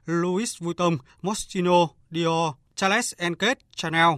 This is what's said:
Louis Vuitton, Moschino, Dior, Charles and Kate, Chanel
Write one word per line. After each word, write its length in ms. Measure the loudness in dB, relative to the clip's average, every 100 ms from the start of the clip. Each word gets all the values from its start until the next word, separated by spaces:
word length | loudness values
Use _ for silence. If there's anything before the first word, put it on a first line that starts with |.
| -4
Louis 540 | -2 0 -2 -4 -6
Vuitton, 380 | -8 -2 0 0 -6 _
Moschino, 680 | -6 -6 -6 -2 2 4 2 -2 _
Dior, 420 | -4 -2 0 -2 -4 _ -2
Charles 380 | 0 0 -2 -4
and 200 | -4 -2
Kate, 240 | -2 -2 _ -10
Chanel 340 | -4 4 4